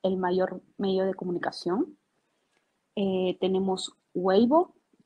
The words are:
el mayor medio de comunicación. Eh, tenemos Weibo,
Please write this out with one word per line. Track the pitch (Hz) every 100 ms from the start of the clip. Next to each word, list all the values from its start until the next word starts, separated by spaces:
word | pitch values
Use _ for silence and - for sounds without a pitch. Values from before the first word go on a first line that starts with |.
el | 185 190
mayor | 180 185 185 185 - -
medio | 196 190 190
de |
comunicación. | 190 185 175 - - 175 202 349 - _ _ _ _ _ _ _ _ _ -
Eh, | 196 185 185 180
tenemos | 185 190 190 185 - - _
Weibo, | 180 185 196 240 311 359 _ _ _